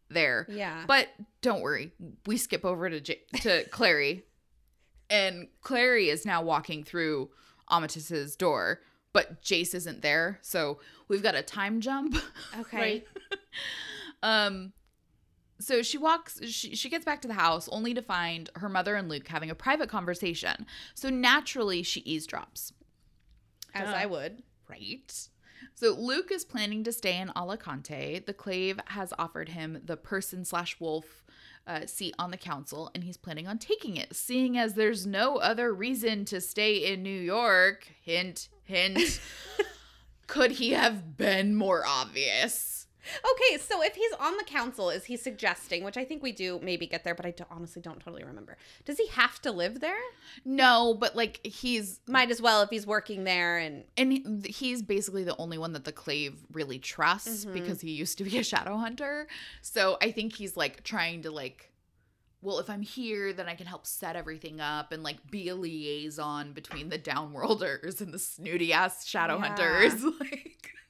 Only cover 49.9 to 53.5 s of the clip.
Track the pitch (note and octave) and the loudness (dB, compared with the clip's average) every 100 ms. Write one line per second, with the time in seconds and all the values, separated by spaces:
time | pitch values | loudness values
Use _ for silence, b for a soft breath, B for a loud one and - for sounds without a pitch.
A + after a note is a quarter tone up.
49.9 | G4+ B4 - B B C4 C4+ B3+ A3+ A#3+ | -4 -8 -12 B B -2 6 8 8 6
50.9 | A3 A#3+ A#3+ A3+ - A3+ - B3 A#3+ G3 | 4 2 0 -2 -2 -10 -6 -2 0 -2
51.9 | - - C4 B3 A#3 A#3 G#3+ G#3 A3+ G#3 | -10 2 4 4 4 6 6 6 0 0
52.9 | G#3+ G#3 G3 F#3+ F3+ F3 | -2 0 -4 0 2 2